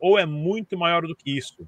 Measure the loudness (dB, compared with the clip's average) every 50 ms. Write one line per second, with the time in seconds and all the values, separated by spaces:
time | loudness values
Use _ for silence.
0 | 4 4 4 6 4 0 -2 -4 -2 -2 -2 -4 -6 -8 -6 -2 0 2 2 0
1 | 0 -4 -10 -10 _ -6 -6 -6 -6 -10 -16 -20 -20